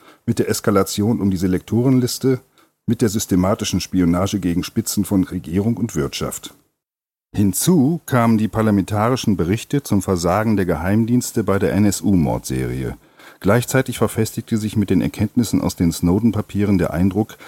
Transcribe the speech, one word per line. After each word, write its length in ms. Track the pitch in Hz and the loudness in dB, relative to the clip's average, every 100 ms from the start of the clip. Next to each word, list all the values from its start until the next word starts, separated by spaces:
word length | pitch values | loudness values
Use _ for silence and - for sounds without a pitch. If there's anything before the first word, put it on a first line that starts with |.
| - - - | -20 -10 -4
mit 140 | 117 | -2
der 100 | 107 | 0
Eskalation 720 | 107 - 98 95 - 104 113 | -2 0 2 0 0 0 0
um 80 | 98 | 0
die 80 | 92 | 0
Sektorenliste, 1040 | 92 90 - 110 127 127 120 - 131 127 - _ _ _ - | 0 -2 0 0 2 2 2 -2 -2 -2 -4 _ _ _ -4
mit 160 | 117 | 0
der 60 | 117 | 0
systematischen 720 | 107 - 92 92 107 104 90 | 0 0 2 2 0 -2 -4
Spionage 600 | - 92 87 87 98 104 | -2 2 2 2 0 -2
gegen 240 | 90 87 | -2 -2
Spitzen 420 | - - 110 - 92 | -2 -6 -4 -4 0
von 180 | 98 | 0
Regierung 540 | 87 90 - 90 107 117 | 0 -4 -4 -2 -2 -2
und 180 | 120 - | -4 -4
Wirtschaft. 600 | 69 - - - - - _ _ _ _ _ _ _ | -6 -6 -8 -8 -16 -20 _ _ _ _ _ _ _
Hinzu 680 | - 101 - - 180 131 170 - | 0 0 2 2 4 4 0 -2
kamen 320 | 123 117 110 | 2 2 2
die 80 | 107 | 0
parlamentarischen 880 | 110 110 101 87 104 110 127 - 92 | 0 2 2 2 0 0 0 0 0
Berichte 460 | 82 110 - 143 | 0 -2 -2 -4
zum 180 | - 101 | 0 -2
Versagen 560 | 98 92 85 98 110 104 | 0 0 2 0 2 0
der 80 | 87 | 0
Geheimdienste 800 | 80 87 107 113 123 - 113 | -2 0 0 2 0 0 -4
bei 160 | 98 98 | 0 0
der 140 | 117 | 2
N-S-U-Mordserie. 1200 | 92 104 - 104 95 67 60 - 64 62 64 62 69 _ _ - - | 2 2 0 0 2 2 -2 -4 -6 -4 -6 -8 -10 _ _ -20 -4
Gleichzeitig 580 | 95 117 - 131 127 - | 2 2 2 -2 -2 -2
verfestigte 580 | 110 - 110 - - 113 | -2 0 -4 -6 -4 -4
sich 180 | 107 107 | -2 -2
mit 140 | 98 | 2
den 100 | 92 | 2
Erkenntnissen 640 | - - 107 - 117 - | 0 -2 -2 0 0 0
aus 160 | 92 - | -2 0
den 160 | 85 | 0
Snowden-Papieren 840 | - 85 98 113 104 - 98 101 95 | 2 2 2 2 0 -4 -2 0 2
der 140 | 82 | 0
Eindruck, 460 | 80 95 95 110 - | 0 0 0 -2 -6